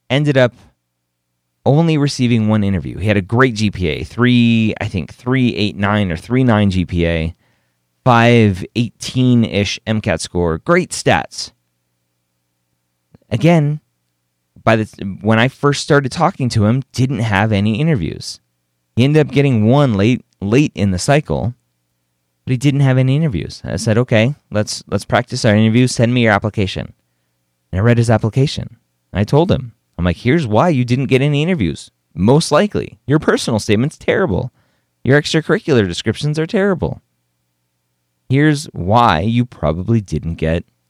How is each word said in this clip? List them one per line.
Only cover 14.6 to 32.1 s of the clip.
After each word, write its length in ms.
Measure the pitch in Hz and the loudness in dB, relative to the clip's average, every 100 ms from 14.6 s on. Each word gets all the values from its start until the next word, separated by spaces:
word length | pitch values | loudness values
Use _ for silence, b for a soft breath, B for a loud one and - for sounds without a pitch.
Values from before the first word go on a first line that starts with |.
by 140 | - 113 | 0 0
the, 420 | 107 - 98 87 | -2 -8 -12 -4
when 180 | 104 110 | 0 2
I 80 | 127 | 0
first 360 | - 143 139 | 0 -2 -2
started 280 | - 143 131 | 0 0 0
talking 380 | - 165 - 127 | -2 -2 -2 -2
to 160 | 110 104 | 0 0
him, 180 | 127 - | 0 -4
didn't 280 | - 131 127 | -4 -2 -2
have 340 | 113 98 110 | -2 0 0
any 260 | 101 107 107 | 0 0 0
interviews. 640 | 160 135 78 50 - - _ _ _ _ _ - | 0 0 -2 -8 -14 -18 _ _ _ _ _ 0
He 80 | 135 | 2
ended 200 | 151 135 | 4 2
up 80 | |
getting 340 | 143 139 113 107 | 2 2 2 4
one 280 | 139 143 101 | 4 2 2
late, 280 | 107 127 - _ | 2 0 -6 _
late 320 | 98 123 151 - | 0 2 2 0
in 160 | 98 | -2
the 80 | 90 | -2
cycle, 560 | - 147 - 69 87 123 _ _ _ _ _ _ _ _ | 0 0 0 -4 -4 -8 _ _ _ _ _ _ _ _
but 80 | - | -6
he 60 | 127 | 0
didn't 240 | 143 139 | 0 2
have 160 | 139 131 | 2 2
any 180 | 131 139 | 2 0
interviews. 460 | 160 90 - - | -2 -4 -8 -12
I 140 | 62 67 | -8 -4
said, 200 | 117 107 | 0 0
"Okay, 380 | 127 110 117 147 _ | 2 2 0 -2 _
let's, 320 | 104 104 - - | -6 -6 -10 -8
let's 180 | 98 - | -8 -2
practice 400 | 107 - 131 117 | -4 -2 -2 2
our 100 | 104 | 4
interviews. 400 | 110 113 127 - | 4 4 2 2
Send 180 | 117 | 0
me 100 | 123 | 2
your 100 | 113 | 2
application." 600 | 101 110 - 92 78 - _ _ _ _ _ _ _ _ | 0 -2 -4 -4 -6 -12 _ _ _ _ _ _ _ _
And 80 | 90 | 0
I 40 | |
read 140 | 113 117 | 2 2
his 120 | 117 | 2
application. 680 | 107 110 131 139 - - - _ _ _ | 0 0 0 -2 -4 -12 -16 _ _ _
I 100 | 90 | -4
told 260 | 104 143 175 | 0 2 2
him, 220 | - 120 - _ - | -2 -4 -16 _ -4
I'm 80 | 87 | -4
like, 120 | 85 | -2
"Here's 300 | 117 165 123 | 0 0 2
why 220 | 107 175 | 0 2
you 160 | 139 123 | 0 -2
didn't 200 | 123 123 | -2 0
get 160 | 127 | 0
any 200 | 143 143 | 0 0
interviews. 500 | 160 180 87 65 - _ _ | -2 -2 -2 -4 -14 _ _